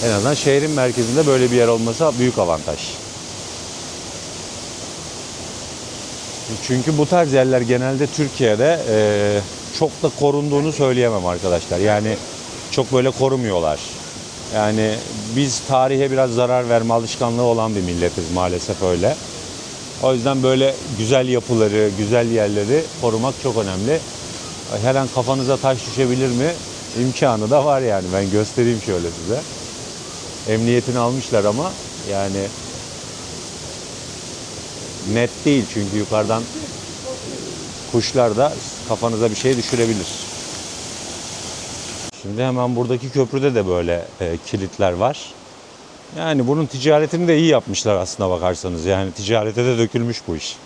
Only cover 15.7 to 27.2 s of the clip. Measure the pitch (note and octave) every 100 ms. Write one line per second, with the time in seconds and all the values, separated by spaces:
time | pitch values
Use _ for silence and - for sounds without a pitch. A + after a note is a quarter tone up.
15.7 | C3 C3 C3+ C#3 C3 B2+ A#2 B2 B2+ B2
16.7 | A#2 A2+ A#2 A2+ - A#2+ A#2 B2 A2+ A2
17.7 | G#2 F2+ F2 F2 F#2 E2 F2+ F2+ F2+ -
18.7 | F#2+ F#2 F2 G2+ D#3 - - - - -
19.7 | - - - B2+ B2+ B2 C3+ C3 C3 C3+
20.7 | C3+ D#3 G#2+ A2 C3 B2+ B2 - A#2 G#2+
21.7 | G#2+ G#2+ G2 G#2 A#2+ A#2+ A2+ G#2 G#2 G2+
22.7 | D3 D#3 - A#2+ A2 B2+ B2+ C3+ A2+ G2
23.7 | F#2 A2 D#3 - - - - - - -
24.7 | G#2+ A#2 C3+ C3 B2+ A#2+ C3+ B2+ C3 C3+
25.7 | B2+ - A#2 B2+ B2+ C3 A#2+ D3 E3+ -
26.7 | - - A2+ C3 A#2+